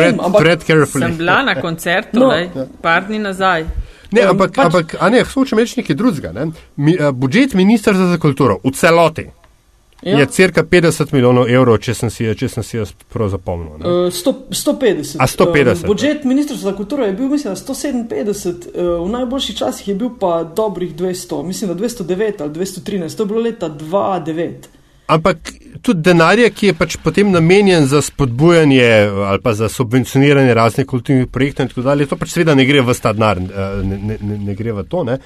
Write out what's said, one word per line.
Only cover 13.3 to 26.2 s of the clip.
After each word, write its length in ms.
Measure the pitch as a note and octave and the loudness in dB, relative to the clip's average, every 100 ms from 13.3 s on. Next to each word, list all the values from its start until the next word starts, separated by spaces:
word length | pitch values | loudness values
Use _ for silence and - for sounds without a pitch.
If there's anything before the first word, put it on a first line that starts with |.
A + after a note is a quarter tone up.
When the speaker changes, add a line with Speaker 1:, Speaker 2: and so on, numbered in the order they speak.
| F#2+ - E2+ D#2+ | -4 -6 -8 -8
Speaker 2:
ne. 100 | D2+ F3 F3 | -8 -2 0
Speaker 1:
Eh, 120 | F3+ | -2
sto, 220 | F3+ C#4 - - | -2 -2 -4 -6
sto 240 | F#3 D4+ | -6 -4
petdeset. 440 | D4 A#3+ D#3 C3+ D3+ | 0 0 0 -4 -2
Speaker 2:
A, 80 | C3 | -2
sto 220 | - F3+ | 2 2
petdeset. 340 | D#3 B2 F2+ | 4 4 2
Speaker 1:
Em, 60 | - | 0
budžet 360 | G#3 C#4+ D4 | 0 0 0
Ministrstva 460 | B3+ C4 D4 G#3+ F#3+ | 0 0 0 -4 -6
za 60 | G3 | -6
kulturo 280 | G3+ C#4+ | -6 -4
je 80 | G#3+ | -2
bil, 160 | F#3+ C4 | -2 -2
mislim, 220 | D4 A3+ | -2 -4
da 60 | F#3+ | -8
sto 180 | - | -8
sedeminpetdeset, 920 | C4+ D4 B3 A3+ A3 G#3+ G3+ F3 F3 - | -8 -4 -6 -6 -6 -4 -4 -6 -8 -10
eh, 120 | - | -4
v 280 | F3 E3+ F3 | -2 -2 -4
najboljših 480 | A#3+ B3+ C4+ - G3+ | -4 -4 -4 -6 -4
časih 320 | - - - | -6 -6 -6
je 60 | G3 | -4
bil 140 | A#3+ | -4
pa 320 | A#3+ F#3+ E3 E3 | -2 -2 -2 -2
dobrih 480 | D#3+ A3 F3 F3 | -2 -2 -4 -8
dvesto, 480 | D#3 F#3 F3+ - D3 | -6 -6 -6 -8 -8
mislim, 260 | D#3 F#3 G3 | -6 -6 -6
da 60 | |
dvesto 300 | E3+ A3+ A#3 | -4 -6 -6
devet 360 | E3 F#3 A3 G3+ | -6 -2 -4 -4
ali 100 | D3 | -8
dvesto 300 | D3+ F#3 - | -6 -8 -8
trinajst, 360 | D3 G3 D#3 - | -8 -6 -6 -6
to 60 | |
je 40 | G3+ | -4
bilo 140 | A3+ | -2
leta 280 | A3+ A3+ E3+ | -4 -4 -8
dva 520 | D3 D#3 G3 G#3 F#3 | -10 -4 -2 -2 -4
devet. 480 | D3+ D#3+ E3 - - _ _ _ - | -6 -6 -6 -8 -20 _ _ _ -2
Speaker 2:
Ampak 280 | D#3+ F#3+ F#3 - - - - | 0 0 -4 -6 -10 -10 -8
tudi 240 | - F3+ | -2 0
denarja, 480 | E3+ E3+ | 4 6